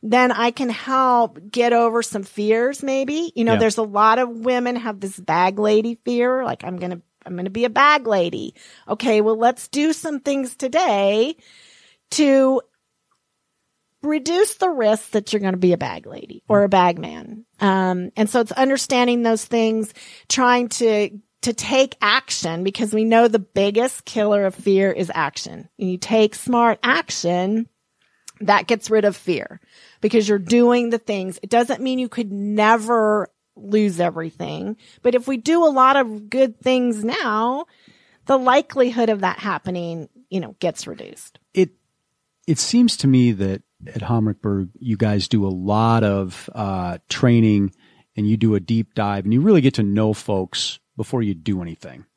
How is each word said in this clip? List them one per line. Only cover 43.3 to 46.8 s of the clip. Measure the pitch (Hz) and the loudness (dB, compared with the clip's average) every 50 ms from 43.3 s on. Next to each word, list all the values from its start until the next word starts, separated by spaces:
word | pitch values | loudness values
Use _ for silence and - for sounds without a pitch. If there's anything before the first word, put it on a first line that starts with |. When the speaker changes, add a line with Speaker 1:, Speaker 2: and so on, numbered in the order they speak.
Speaker 2:
that | 110 95 98 95 95 98 _ _ _ _ - | 2 0 -2 -4 -4 -6 _ _ _ _ -20
at | - - 110 | -14 -12 -10
Homrichberg, | 101 95 117 117 107 107 101 _ - 107 101 98 95 90 _ - | -4 -2 0 0 0 -2 -4 _ -4 -4 -2 -2 -4 -6 _ -12
you | - 123 110 | -6 -6 -2
guys | 95 113 107 104 101 92 - | 0 0 0 0 -2 -2 0
do | - 110 98 | 0 0 0
a | 98 | 0
lot | 95 90 92 101 104 107 113 113 113 117 110 | -4 -4 -2 -2 0 2 2 2 2 2 2
of, | 104 101 98 95 92 92 - - - - | 2 0 -2 -4 -6 -8 -14 -18 -16 -10
uh, | 117 107 98 95 92 | -8 -6 -6 -4 -4